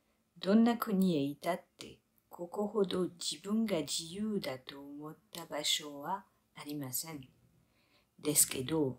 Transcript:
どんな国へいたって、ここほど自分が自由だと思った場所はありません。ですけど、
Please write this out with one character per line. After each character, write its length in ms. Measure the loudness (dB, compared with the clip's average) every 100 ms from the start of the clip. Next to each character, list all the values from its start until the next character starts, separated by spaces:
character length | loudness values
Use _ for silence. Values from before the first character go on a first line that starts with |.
| _ _ _ -6
ど 160 | 4
ん 100 | 6
な 140 | 6 4
国 360 | 2 4 4 4
へ 20 |
い 160 | 2 -2
た 160 | -2
っ 100 | -2 -4 -18
て、 220 | -18 -18 _ _ _
こ 180 | -12 -8
こ 180 | -4 -2
ほ 180 | 2 2
ど 240 | 2 -2 -4
自 220 | -8 -6
分 240 | -2 0 2
が 140 | 0
自 340 | 0 -4 -6
由 260 | -6 -2 -2
だ 180 | -4 -8
と 220 | -10 -16
思 300 | -14 -12 -12
っ 60 | -14 _
た 140 | -14
場 180 | -8 -4
所 380 | 0 0 -2 -8
は 240 | -6 -6 -8 _ _
あ 100 | -14
り 100 | -8
ま 160 | -6 -4
せ 220 | -6 -6
ん。 160 | -10 -14 _ _ _ _ _ _ _ _ _
で 160 | 0
す 140 | 4 4
け 140 | 2
ど、 360 | -2 2 0